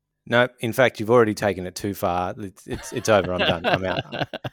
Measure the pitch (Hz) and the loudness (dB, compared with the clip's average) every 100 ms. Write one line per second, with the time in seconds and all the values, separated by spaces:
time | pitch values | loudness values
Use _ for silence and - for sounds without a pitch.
0 | _ _ - 117 127 - 117 107 120 - | _ _ -2 0 0 -2 -4 2 2 2
1 | 107 123 107 104 104 92 90 - 101 95 | 4 6 6 2 -2 -2 -6 -6 -6 -2
2 | 98 87 90 120 98 - - 120 - 120 | -2 -2 -4 -6 -14 -16 -12 -12 -8 -6
3 | 110 104 90 90 85 87 233 165 92 - | 4 4 4 0 0 0 0 -2 -2 -4
4 | - 120 - - - | -6 -8 -8 -8 -14